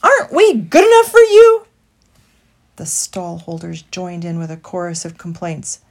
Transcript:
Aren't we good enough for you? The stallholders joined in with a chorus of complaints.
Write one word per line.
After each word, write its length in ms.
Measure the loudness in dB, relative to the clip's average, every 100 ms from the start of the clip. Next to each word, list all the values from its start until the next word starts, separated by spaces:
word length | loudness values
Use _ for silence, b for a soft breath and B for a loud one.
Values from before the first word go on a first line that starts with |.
Aren't 300 | 2 0 -2
we 220 | 2 2
good 320 | 2 0 2 4
enough 240 | 4 4
for 100 | 4
you? 460 | 6 8 6 4 _ _ _ _ _ _ _ _ _ _ _ _
The 80 |
stallholders 1000 | -10 -8 -8 -10 -10 -12 -12 -12 -12 -14 _
joined 340 | -12 -12 -10
in 140 | -8 -8
with 120 | -8
a 60 | -12
chorus 480 | -12 -10 -8 -10
of 140 | -12 -16
complaints. 640 | -16 -12 -10 -10 -12 -16 _